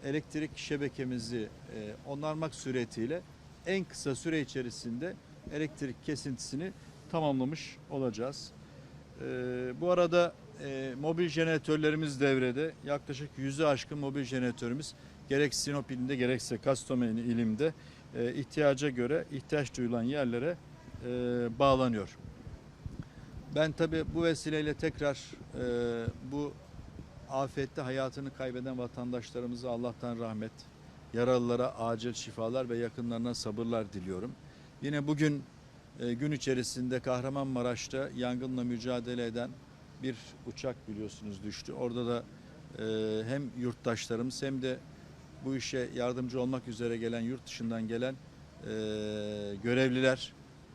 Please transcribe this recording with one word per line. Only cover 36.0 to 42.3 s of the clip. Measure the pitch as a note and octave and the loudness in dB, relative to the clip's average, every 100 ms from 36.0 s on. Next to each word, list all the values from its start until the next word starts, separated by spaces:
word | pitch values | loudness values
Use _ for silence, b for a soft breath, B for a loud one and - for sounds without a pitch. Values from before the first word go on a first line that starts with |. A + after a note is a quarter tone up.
| A#2+ | -2
gün | A#2+ D3+ | 2 2
içerisinde | C#3+ C3+ B2+ A#2 B2+ B2+ B2+ | 2 2 2 2 -2 0 0
Kahramanmaraş'ta | C3+ B2 C3+ C#3 C3+ B2+ B2 A#2+ - C3+ C#3 A#2+ | 2 0 0 0 0 2 2 0 -2 -2 -2 0
yangınla | B2 B2 C3 B2+ | 0 0 0 0
mücadele | B2 A#2+ B2 B2 A#2 B2 A#2 | 0 0 0 -2 -2 -2 -2
eden | A#2 C3 - - - - - | -2 -4 -8 -18 -20 -20 -6
bir | C3 A#2 - - A#2+ | -4 -4 -12 -12 -10
uçak | - C3 A#2 - | -4 -4 -4 -6
biliyorsunuz | G#2 G#2 - G#2+ G2 | -6 -6 -8 -10 -8
düştü. | G#2 - - | -8 -8 -8
Orada | C3+ B2 A#2+ A#2+ | -4 -2 0 0
da, | A#2+ - | 0 -2